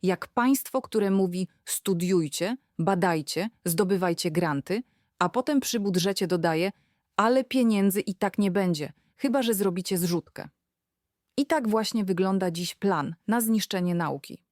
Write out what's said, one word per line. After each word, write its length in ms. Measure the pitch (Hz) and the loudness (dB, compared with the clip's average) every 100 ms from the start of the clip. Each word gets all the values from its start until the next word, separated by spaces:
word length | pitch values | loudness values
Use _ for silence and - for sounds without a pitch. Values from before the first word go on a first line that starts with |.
Jak 260 | 185 180 - | 0 -2 -2
państwo, 540 | - 247 269 - 262 | 0 2 2 0 -6
które 280 | - 220 202 | -2 0 2
mówi: 380 | 196 190 180 185 _ | 2 2 0 -6 _
„Studiujcie, 920 | - - - 175 180 190 151 - 180 254 _ - | -10 -6 -2 0 2 2 2 -2 -4 -4 _ -2
badajcie, 720 | 165 190 180 165 147 - 208 _ | 0 2 2 0 -2 -4 -6 _
zdobywajcie 680 | 180 165 190 196 180 170 175 | -4 0 2 2 0 0 -2
granty”, 520 | 160 170 143 - 196 - _ _ _ | 0 0 -2 -2 -6 -6 _ _ _
a 100 | 175 | 0
potem 320 | 233 254 285 | 0 0 0
przy 200 | - 233 | 0 -2
budżecie 460 | 202 180 180 196 185 | 0 0 0 -2 0
dodaje: 440 | 175 170 160 185 - _ _ _ - | 0 2 0 -2 -4 _ _ _ 0
„Ale 280 | 220 254 | 2 2
pieniędzy 560 | 254 262 233 214 196 190 | 2 2 2 4 2 2
i 140 | - | -4
tak 240 | 190 202 - | -2 -2 0
nie 120 | 202 | 0
będzie, 420 | 180 185 160 151 - _ _ | 2 0 0 -4 -12 _ _
chyba 260 | 285 262 | 0 0
że 120 | 233 | 0
zrobicie 440 | 202 202 175 180 185 | 0 0 -2 -4 -2
zrzutkę”. 500 | 175 170 - - - _ _ _ _ _ _ _ _ - | 0 -2 -4 -16 -16 _ _ _ _ _ _ _ _ -4
I 100 | 277 | 0
tak 220 | 311 226 | 0 2
właśnie 360 | 214 214 226 | 0 0 -2
wygląda 460 | 190 180 190 190 185 | -2 0 2 2 0
dziś 240 | 165 175 | -4 -8
plan 400 | - 196 170 143 165 - | -4 0 0 -2 -6 -2
na 140 | 233 | -2
zniszczenie 540 | 226 220 - 190 180 | 2 0 0 -2 0
nauki. 480 | 175 160 139 - - _ | 0 -2 -6 -10 -20 _